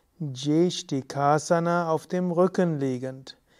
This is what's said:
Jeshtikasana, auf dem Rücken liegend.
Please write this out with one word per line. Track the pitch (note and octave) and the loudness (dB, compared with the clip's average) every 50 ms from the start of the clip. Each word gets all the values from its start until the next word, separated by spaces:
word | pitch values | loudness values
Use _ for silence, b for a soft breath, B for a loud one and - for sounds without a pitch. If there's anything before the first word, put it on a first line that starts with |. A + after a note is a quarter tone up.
| b b _ - | b b _ -10
Jeshtikasana, | D#3+ C#3+ B2+ B2 C#3 D3 D3+ D#3+ F3 F3+ E3 - - - D3 C3 B2 - - C#3 C#3+ C#3+ D3+ D#3 - - F3 E3+ E3+ E3+ F3 F3 E3+ D#3+ | -10 -8 -8 -4 -2 0 2 2 2 2 0 -4 -6 -6 -6 -6 -6 -6 -2 0 2 4 4 2 2 2 0 2 2 2 0 0 0 0
auf | D#3+ D#3 - | -2 -2 -2
dem | - F#3 F3+ F3+ F3+ | -4 -4 -2 -2 0
Rücken | E3 F3 F#3 F#3 F#3+ - F3+ E3+ D#3 C#3 | 2 2 2 4 2 2 0 0 0 0
liegend. | C#3 C3+ B2+ B2 C3 C3 C3 C3+ C3+ - - _ b b b | -2 -2 -2 -4 -6 -8 -10 -12 -16 -20 -20 _ b b b